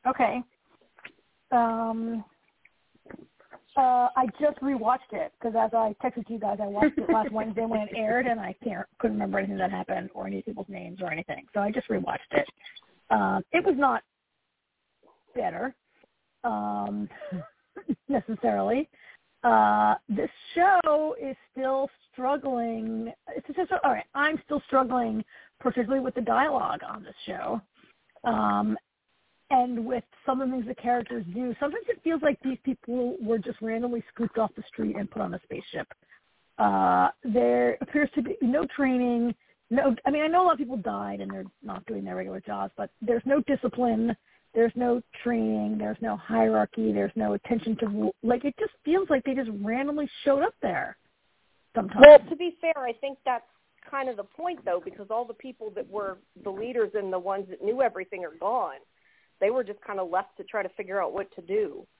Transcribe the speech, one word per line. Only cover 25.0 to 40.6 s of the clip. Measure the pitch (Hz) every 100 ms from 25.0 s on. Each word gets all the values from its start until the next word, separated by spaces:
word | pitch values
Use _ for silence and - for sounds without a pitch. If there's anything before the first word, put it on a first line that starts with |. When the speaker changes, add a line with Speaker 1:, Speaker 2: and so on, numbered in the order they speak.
| 226 214 - - - _
Speaker 1:
particularly | - - 220 269
with | 262 254
the |
dialogue | 233 226 294 269 - - -
on | 220
this | 180 -
show. | - 185 - 220 - _ _ _ _ -
Um, | 240 220 214 202 208 214 _ _ _ _ _ _ _
and | 262 247 240 226
with | 247 - _ -
some | 262
of | 262
the | 254
things | 226
the |
characters | 254 240 247 240 240 175
do, | 190 247 226
sometimes | 285 440 453
it | -
feels | 320 330
like | 302 285
these | 269 254
people | - 247 - 247 247 381
were | 214 226
just | 233 -
randomly | 220 226 247 240 -
scooped | - 233 -
off | 214 -
the | -
street | - 214 208
and | 202
put | 220
on | 190
a | 180
spaceship. | _ - - 480 - - _ - _ _ _ -
Uh, | 104 - 95 180 92 -
there | 254 220 240 247 247 233
appears | - 294 294 -
to |
be | 254 427
no | 240 285 349
training. | - 269 254 247 240 240 - _ _ _
No, | 240 277 226
I | -
mean, | 294
I | 311
know | 349
a | 370
lot |
of |
people | 294